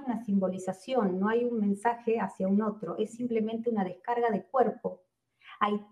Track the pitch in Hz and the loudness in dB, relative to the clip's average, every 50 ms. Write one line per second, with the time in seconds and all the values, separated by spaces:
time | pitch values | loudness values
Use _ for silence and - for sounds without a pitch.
0 | 285 254 226 208 - - 196 196 190 185 185 185 - 190 190 - - - 262 240 | -2 -4 -4 -4 -2 0 0 2 2 0 -2 -4 -6 -6 -6 -6 -6 -2 0 2
1 | 214 190 180 185 196 214 226 240 240 240 240 226 202 202 196 196 - 180 - 233 | 2 2 2 2 2 2 2 2 2 0 0 0 2 0 0 2 0 0 0 0
2 | - 226 220 226 196 202 - - 190 190 196 208 220 208 208 - - 165 - - | 0 0 0 0 0 -4 -4 -2 0 2 2 2 2 0 -2 -4 -6 -6 -4 -4
3 | 214 214 - - 247 240 226 226 208 220 226 226 226 240 226 202 185 185 180 - | -4 -4 -4 -6 -4 -2 0 0 0 0 -2 -2 -2 0 0 0 0 -2 -4 -8
4 | - - 240 240 233 233 - - - - - 269 240 214 - - - - - - | -4 -2 0 2 2 2 0 0 -2 0 2 4 4 4 2 -4 -8 -8 -8 -10
5 | _ _ _ _ _ _ _ _ - - - - 214 202 208 208 - - | _ _ _ _ _ _ _ _ -20 -10 -2 0 0 2 0 -2 -4 -2